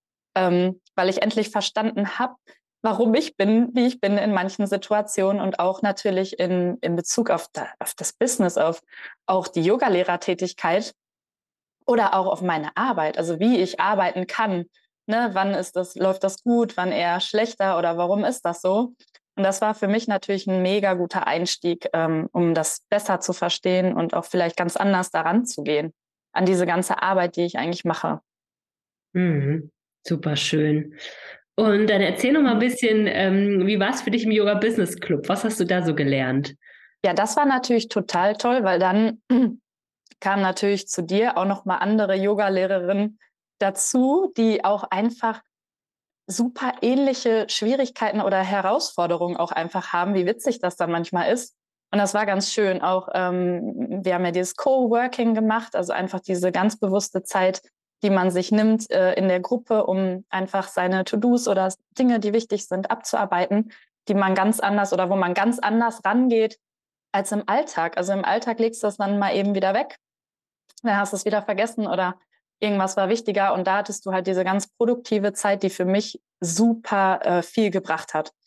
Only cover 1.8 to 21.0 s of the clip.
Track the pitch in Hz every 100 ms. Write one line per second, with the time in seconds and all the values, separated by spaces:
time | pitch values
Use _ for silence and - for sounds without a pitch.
1.8 | 220 - 202 - 247 - _ - _ _
2.8 | 220 220 233 233 311 - 196 220 240 247
3.8 | 247 247 196 202 208 196 190 190 202 202
4.8 | - 208 208 - 190 202 185 - 175 190
5.8 | 208 196 214 185 190 - 180 180 180 180
6.8 | - 170 170 - 233 165 - - - -
7.8 | - - - - 247 247 185 - 160 165
8.8 | - - - - - 190 180 - 165 240
9.8 | 247 175 180 175 - 220 185 - 170 180
10.8 | 220 - _ _ _ _ _ _ _ _
11.8 | - 233 202 190 190 196 180 160 151 -
12.8 | 254 202 156 - 165 165 214 240 180 -
13.8 | 190 208 180 185 180 - 220 180 170 _
14.8 | _ _ - 220 240 190 196 190 185 180
15.8 | 180 - 190 190 196 190 240 233 233 -
16.8 | 185 - 175 180 196 214 226 - 196 170
17.8 | 170 170 175 202 185 170 170 170 185 196
18.8 | 247 - _ _ _ - 196 190 214 214
19.8 | 196 214 233 202 - 196 190 185 180 202
20.8 | 196 180